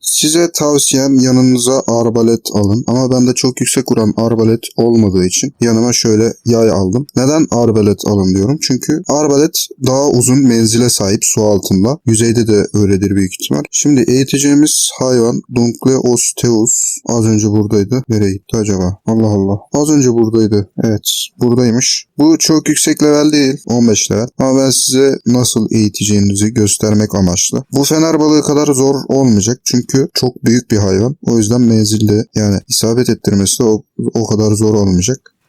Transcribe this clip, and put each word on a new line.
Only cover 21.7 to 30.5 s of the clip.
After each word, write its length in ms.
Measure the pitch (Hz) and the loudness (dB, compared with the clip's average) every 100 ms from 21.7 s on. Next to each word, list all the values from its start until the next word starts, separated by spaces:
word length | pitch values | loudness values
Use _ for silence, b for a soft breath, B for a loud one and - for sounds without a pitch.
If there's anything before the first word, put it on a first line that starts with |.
| 113 127 - - - | 0 -2 -4 -8 0
Bu 200 | 147 160 | 2 2
çok 300 | - 156 147 | 2 0 0
yüksek 340 | 147 - 151 | -2 -2 0
level 300 | 151 147 151 | 2 2 2
değil. 220 | 151 135 143 - | 2 0 -2 -4
On 220 | 120 120 | 0 2
beş 220 | 104 - | 0 0
level. 160 | 101 120 _ | -4 -4 _
Ama 220 | 131 131 | 0 2
ben 100 | 135 | 0
size 480 | 123 - 131 139 131 - | 0 -2 2 0 0 0
nasıl 420 | 123 123 - 107 | 0 0 -2 -2
eğiteceğinizi 840 | 113 107 - 104 104 101 101 104 | 0 0 -2 -2 0 0 0 -2
göstermek 600 | 113 104 - 107 107 107 | 0 -2 0 0 0 0
amaçlı. 500 | 104 92 90 - 120 135 | 0 0 0 -2 -4 -4
Bu 120 | 135 | -2
fener 360 | 139 156 160 160 | 0 0 0 2
balığı 220 | 151 151 | 2 2
kadar 240 | 143 143 151 | 2 0 0
zor 280 | 135 135 139 - | 0 0 0 -2
olmayacak. 520 | 135 135 107 98 127 | 0 2 2 0 -4
Çünkü 360 | - 123 120 135 123 | -4 -4 -2 -2 -2
çok 300 | - 127 - | -2 -4 -4
büyük 260 | 123 | 0